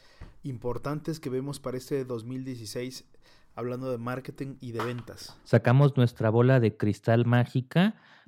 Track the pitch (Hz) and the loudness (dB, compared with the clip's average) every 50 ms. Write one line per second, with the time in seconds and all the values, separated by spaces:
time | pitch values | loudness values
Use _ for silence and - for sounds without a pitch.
0 | _ - _ _ - - - - - 143 127 110 - 123 120 117 - 143 147 156 | _ -20 _ _ -20 -20 -20 -14 -12 -12 -10 -6 -6 -6 -6 -4 -4 -6 -6 -6
1 | 156 - 160 160 - 139 127 127 135 143 143 139 - 127 123 127 - - 147 139 | -6 -8 -10 -8 -8 -6 -6 -4 -6 -6 -10 -10 -10 -8 -8 -8 -8 -4 -4 -4
2 | 131 123 123 113 110 120 131 131 131 135 127 113 110 98 - 123 123 131 127 - | -4 -4 -8 -8 -8 -8 -10 -10 -8 -10 -10 -10 -12 -10 -8 -8 -8 -8 -10 -14
3 | - _ _ - _ _ _ _ _ _ _ 107 120 123 123 123 131 131 123 117 | -20 _ _ -20 _ _ _ _ _ _ _ -8 -8 -6 -6 -6 -6 -6 -6 -4
4 | 117 123 127 131 127 - 139 - 139 135 131 - 131 120 113 117 113 123 123 120 | -4 -6 -6 -6 -8 -12 -10 -10 -10 -10 -10 -12 -12 -10 -6 -6 -4 -4 -6 -8
5 | 113 - 98 - - - - - _ - - 117 - 123 123 135 143 139 127 131 | -10 -12 -16 -16 -16 -18 -20 -20 _ 2 2 4 4 6 6 6 6 6 6 4
6 | 123 117 - - 110 110 107 117 120 127 131 131 113 104 - - - 104 98 - | 2 2 2 0 0 2 4 6 6 6 6 6 4 4 2 2 0 0 0 0
7 | - - 113 117 120 117 120 123 120 - - 131 127 - - 165 185 220 - _ | 2 2 2 4 4 4 4 2 2 2 -2 -4 -4 -2 0 2 2 2 0 _
8 | _ _ - _ _ | _ _ -20 _ _